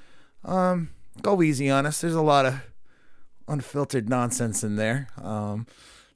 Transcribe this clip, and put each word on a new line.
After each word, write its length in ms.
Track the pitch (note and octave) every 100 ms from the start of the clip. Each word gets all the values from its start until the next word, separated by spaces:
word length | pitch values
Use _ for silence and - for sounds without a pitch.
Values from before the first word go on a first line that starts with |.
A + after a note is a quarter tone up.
| - - - -
um, 440 | - F#3 F#3 F3+ D#3+ - - -
go 200 | G3+ G3
easy 280 | D#3+ C3+ C#3
on 160 | C3+
us. 160 | D3 D3
There's 120 | E3+
a 60 | D#3+
lot 240 | D#3 C#3+
of 160 | C3 C3+ - - - - - - - - -
unfiltered 600 | D3 - C#3+ C#3 C3 G#2+
nonsense 540 | B2+ A#2+ - A#2 G#2
in 120 | A2
there. 320 | G#2 G#2+ D3 C3 -
Um, 480 | F#2+ G#2+ G#2 G#2 A#2 - - - _